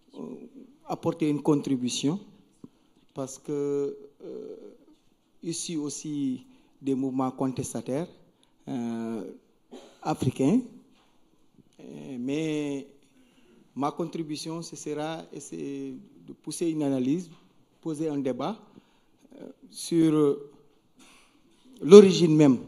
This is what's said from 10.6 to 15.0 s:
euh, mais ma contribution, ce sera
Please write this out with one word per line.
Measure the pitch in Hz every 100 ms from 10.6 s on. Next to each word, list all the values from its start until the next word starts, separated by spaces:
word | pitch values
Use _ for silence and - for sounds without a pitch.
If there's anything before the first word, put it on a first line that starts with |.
| 240 - - _ _ _ _ _ _ _ - _
euh, | - 143 147 127
mais | 127 147 160 151 147 139 - - _ _ _ _ - - _
ma | 123 143
contribution, | 147 165 170 156 147 165 165
ce | 165 -
sera | 151 147